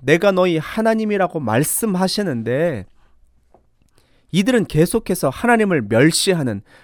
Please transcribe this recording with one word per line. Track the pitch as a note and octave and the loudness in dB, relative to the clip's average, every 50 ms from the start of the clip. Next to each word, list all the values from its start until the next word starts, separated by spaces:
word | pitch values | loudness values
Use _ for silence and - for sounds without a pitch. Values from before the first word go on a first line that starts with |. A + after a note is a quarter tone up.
| B2 | 0
"내가 | B2+ D#3+ F3 F#3+ G3+ F#3+ | 2 2 4 4 2 2
너희 | F3+ F#3 F#3 E3 D#3 | 2 2 2 0 -2
하나님이라"고 | D3+ - - A3 A3 A3+ A3+ A3 A3 G#3 G#3 G3 F#3 E3+ - D#3+ | -4 -6 -6 -2 0 0 0 0 -2 -2 -2 0 -2 -2 -2 -4
말씀하시는데, | C3+ A2 G#2+ A#2+ D#3 - - - A3+ A3 F#3 F3+ F#3+ F#3+ - G#3+ G#3 F3 C3 A#2 A2 A#2+ B2 C#3 E3+ F3 C#3 G#2 F#2 - _ _ _ _ _ _ _ _ _ _ _ _ _ _ _ _ _ _ _ _ _ _ _ _ _ _ _ _ | -4 0 0 0 0 0 -2 -2 -2 -2 0 0 -2 -2 -2 -2 -4 -4 -4 -4 -4 -4 -2 -2 -2 -2 -4 -6 -10 -14 _ _ _ _ _ _ _ _ _ _ _ _ _ _ _ _ _ _ _ _ _ _ _ _ _ _ _ _
이들은 | - F3 G3 B3+ B3 A#3 E3+ | -2 0 2 2 2 2 0
계속해서 | - - D3+ E3+ F3 - A3+ - - F#3 - - C3+ | 0 2 2 2 2 0 -2 -2 -4 -4 -2 -2 -4
하나님을 | - - - A#3 A#3+ A3+ G#3+ G3 F3+ C#3+ A2 G2+ | -4 -2 0 2 2 2 2 2 0 -2 0 0
멸시하는, | A#2 A#2 C#3 E3 E3 - - F#3+ F#3 E3 C#3 B2 G#2 G2+ - _ - - | 2 4 4 4 4 2 0 0 0 0 -2 -4 -4 -6 -8 _ -20 -20